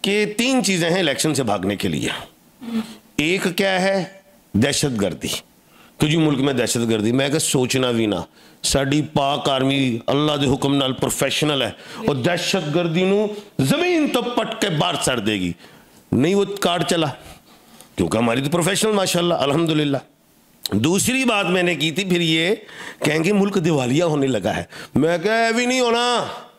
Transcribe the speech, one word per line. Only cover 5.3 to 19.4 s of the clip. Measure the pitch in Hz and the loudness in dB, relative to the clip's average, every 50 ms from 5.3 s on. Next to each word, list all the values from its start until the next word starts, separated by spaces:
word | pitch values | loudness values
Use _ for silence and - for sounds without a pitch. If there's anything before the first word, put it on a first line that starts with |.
| - - - _ _ _ _ _ _ - - - _ - | -8 -8 -10 _ _ _ _ _ _ -20 -20 -20 _ -2
कि | - 151 | 0 2
जी | 156 | 2
मुल्क | 170 156 151 143 120 | 2 2 2 2 2
में | 131 143 139 | 0 0 0
दहशतगर्दी। | 123 117 107 - 120 117 113 113 110 104 110 120 | 0 0 0 0 -2 0 0 0 2 2 0 2
मैं | 131 135 143 | 2 0 0
कहा, | 139 160 | 0 -2
सोचना | 151 - - 143 127 120 - 131 127 123 120 | -2 0 0 0 0 0 0 0 0 0 0
भी | 113 113 | 0 0
ना, | 107 98 87 80 - _ - - - - _ - | 0 0 -2 -4 -10 _ -20 -20 -20 -20 _ -6
साडी | - - 139 139 135 143 151 | -2 0 0 0 2 0 0
पाक | 147 151 - 147 139 139 143 139 - 147 | 0 0 0 0 0 0 0 0 0 0
आर्मी | 135 131 131 135 139 139 135 127 113 117 - - | 0 2 2 0 2 2 0 0 -2 -4 -2 -2
अल्लाह | 127 139 151 151 147 | 0 0 2 0 0
दे | 143 139 | 0 0
हुक्म | 135 131 139 - 139 139 | 0 0 0 0 0 0
नाल | 143 139 131 131 | 2 0 0 -2
professional | - - 127 - - 147 135 - - 156 151 151 135 123 | -2 -2 -4 -2 -2 -2 -2 0 0 0 0 0 0 -2
है | 104 - - - - - - - - | -2 -4 -8 -16 -18 -16 -4 -2 -2
और | 147 | -2
दहशतगर्दी | 131 120 175 175 175 - - - 190 160 151 147 175 175 170 160 175 185 | 0 0 0 0 0 -2 -2 -2 -2 -2 0 0 0 0 0 0 2 2
नू | 190 196 208 214 208 208 - - - - - | 2 2 2 0 0 -4 -8 -14 -16 -4 -2
जमीन | 135 135 - 302 349 359 359 330 302 - | 0 2 2 2 2 2 2 2 0 2
तो | - 247 233 | 0 0 -2
पट | 240 233 - 220 - - | 0 -2 -2 -4 -4 -4
के | - - 202 | -4 -2 -2
बाहर | 170 147 180 180 175 | 0 0 0 0 -2
सड़ | - - 160 131 120 | -2 -2 -2 -2 0
देगी। | 98 110 107 101 92 87 82 - - - - - - - - - - _ - | 0 0 0 0 0 -2 -4 -6 -12 -20 -20 -20 -20 -20 -20 -20 -6 _ 0
नहीं | 110 135 165 196 | 2 2 4 2
वो | 196 196 | 2 0
कार्ड | 196 196 - - 185 175 180 165 | 0 -4 -2 -2 0 0 0 0
चला, | - 180 170 160 147 123 - - - - - _ - - - - - - - - - - | 0 0 0 0 -2 -4 -8 -16 -20 -20 -20 _ -20 -20 -20 -20 -20 -20 -20 -20 -20 -4
क्योंकि | - 90 82 78 110 | -2 -2 0 2 2
हमारी | 117 120 117 127 139 | 2 2 0 0 0
तो | 147 | 0
प्रोफेशनल | 147 175 165 170 196 - - 220 214 | 0 0 0 0 0 0 0 2 2
माशाल्लाह, | 202 190 175 - 175 170 175 170 | 2 0 0 0 0 0 0 0
अल्हम्दुलिल्लाह। | - | 0